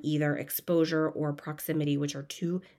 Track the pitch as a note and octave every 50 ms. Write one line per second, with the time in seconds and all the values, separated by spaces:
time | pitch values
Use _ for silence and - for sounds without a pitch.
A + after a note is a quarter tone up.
0 | - D3+ D3+ D3 D3+ D3 C#3+ - - - - - - - F3 E3 D#3+ D#3+ E3 D#3
1 | D#3 - - - D3+ D3 D3 D3 - D3+ D3 - - - D#3 D#3 D3+ D3 C#3+ C#3+
2 | D3 C#3+ C#3+ C#3 C#3 - - - F3 E3+ F3+ F#3 - - -